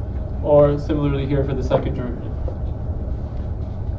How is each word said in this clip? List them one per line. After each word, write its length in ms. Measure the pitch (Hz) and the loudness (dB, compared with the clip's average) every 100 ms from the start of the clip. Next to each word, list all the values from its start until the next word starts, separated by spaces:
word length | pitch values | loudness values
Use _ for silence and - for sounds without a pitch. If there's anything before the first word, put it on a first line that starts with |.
| - - - - | -4 -4 -4 -2
or 360 | 151 147 147 143 | 6 8 8 4
similarly 480 | - 151 147 139 135 | 0 0 2 0 0
here 180 | 143 | 0
for 100 | 135 | 0
the 80 | - | 0
second 320 | - 131 127 | 2 2 0
derivative. 380 | - 123 - - - - - - - - - - - - - - - - - - | -2 -4 -4 -6 -4 -4 -4 -4 -4 -4 -4 -4 -4 -4 -6 -6 -4 -6 -6 -4